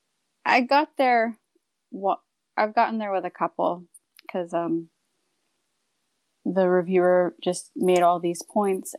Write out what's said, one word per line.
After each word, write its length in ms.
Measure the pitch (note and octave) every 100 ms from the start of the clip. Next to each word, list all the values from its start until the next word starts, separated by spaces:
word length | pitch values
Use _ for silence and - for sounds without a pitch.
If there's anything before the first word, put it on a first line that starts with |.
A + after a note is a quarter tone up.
| _ _ _ _ -
I 140 | B3+
got 360 | A#3+ C#4 D4+ -
there, 400 | B3+ A#3+ A3+ A3 _ _ _ _ _
wa-, 260 | G3+ G3 F3 _ _ _ -
I've 180 | G#3+ G#3+
gotten 220 | A3+ A3+
there 160 | G#3
with 100 | F#3+
a 60 | F3
couple, 560 | - E3+ - E3+ F3 F3 - _ - -
'cause, 240 | F#3+ E3+
um, 360 | E3+ E3+ E3 E3 _ _ _ _ _ _ _ _ _ _ _ _ _ _ _ -
the 200 | F#3 F3+
reviewer 680 | F3+ F3 F#3 F3+ F3+ F3 -
just 300 | - F3+ - -
made 280 | F3+ F3+
all 160 | F3 F3
these 240 | F3 F3
points, 500 | - G#3+ G3+ F#3+ -